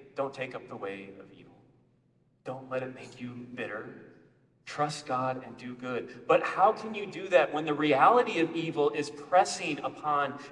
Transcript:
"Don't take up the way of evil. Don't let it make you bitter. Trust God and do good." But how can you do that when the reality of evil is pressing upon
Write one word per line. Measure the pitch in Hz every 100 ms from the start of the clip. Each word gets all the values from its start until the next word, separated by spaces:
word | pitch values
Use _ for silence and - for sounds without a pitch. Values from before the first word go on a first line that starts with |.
| - -
"Don't | 139
take | 135 131
up | 123 95
the | 113
way | 98 98 98 95
of | 95
evil. | - 87 - _ _ _ _ _ _ _ _
Don't | - 131 131
let | 127
it | 127
make | - - -
you | 123 120 120 -
bitter. | 104 107 - - - - _ _ _ _ -
Trust | - 151 - -
God | 127 131 131
and | 120 113
do | 123
good." | 123 127 120 - - -
But | 165
how | - 165 202
can | 214 220
you | 214 196
do | 151 190
that | 180 139
when | 147 156
the |
reality | 147 151 135 170 247 226 175
of | 160 165
evil | 160 151 147
is | 151 147
pressing | - - 180 196 - 175 143
upon | 139 - 151 147 139 - -